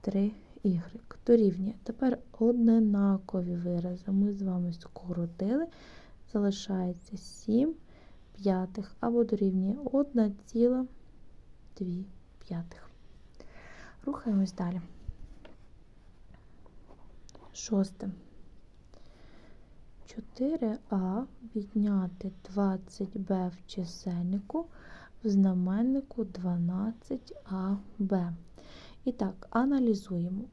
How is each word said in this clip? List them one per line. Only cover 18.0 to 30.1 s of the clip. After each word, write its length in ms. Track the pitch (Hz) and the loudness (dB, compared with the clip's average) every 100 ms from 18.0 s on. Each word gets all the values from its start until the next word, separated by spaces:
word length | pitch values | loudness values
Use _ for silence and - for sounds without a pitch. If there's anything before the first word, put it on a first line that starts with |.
| 196 - - - - - - - - - - - - - - - - - - - - | -8 -8 -16 -18 -18 -20 -20 -20 -20 -20 -20 -20 -20 -20 -20 -20 -20 -20 -20 -20 -14
Чотири 720 | - 208 - 262 320 226 226 - | -14 -14 -2 -2 0 -2 -2 -2
а 320 | 196 185 196 269 - 226 220 | 0 0 -2 -4 -12 -8 -8
відняти 720 | 202 214 208 196 180 180 190 190 - | -2 0 4 2 0 -6 -10 -10 -6
двадцять 680 | 190 196 190 190 - 190 202 | 0 2 0 -6 -8 -6 -6
б 320 | 190 185 180 | 0 0 0
в 180 | 175 - | -6 -12
чисельнику, 960 | - 170 - - 175 175 196 - 311 330 - - - - - | -8 -8 -6 -6 -4 -2 -4 -4 -6 -6 -14 -18 -18 -18 -6
в 40 | 226 | 2
знаменнику 960 | 196 190 185 180 196 247 269 269 - | 6 6 4 2 2 2 2 -2 -6
дванадцять 1120 | 196 185 180 175 170 185 214 226 - 269 - 587 | -6 -2 -2 0 0 0 -2 -4 -8 -8 -8 -18
а 320 | - 190 190 202 - - | -8 -4 -2 -2 -4 -4
б. 340 | 196 190 175 165 - - - - - - | 2 2 2 -4 -12 -18 -18 -18 -18 -6
І 80 | - | -4
так, 340 | 247 190 190 - | 0 -2 -2 -2
аналізуємо. 920 | 226 262 277 240 202 - | 2 4 4 4 2 0